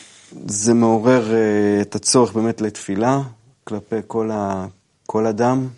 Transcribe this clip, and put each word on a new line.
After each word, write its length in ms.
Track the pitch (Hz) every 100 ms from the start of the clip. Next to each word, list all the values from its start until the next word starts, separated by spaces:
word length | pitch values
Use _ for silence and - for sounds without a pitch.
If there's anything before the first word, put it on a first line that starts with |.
| - - - - -
זה 280 | 104 110
מעורר, 600 | 117 113 113 117 127 110
אה, 460 | 113 107 104 104 104
את 140 | 101
הצורך 380 | 101 - 131 113
באמת 280 | 110 113 110
לתפילה 600 | 107 - - 98 123 139 135 113 _ _
כלפי 320 | - 104 - 113 98
כל 240 | 113 110
ה-, 360 | 107 98 95 95 - _ _ -
כל 200 | 110 113
אדם, 420 | 107 120 131 131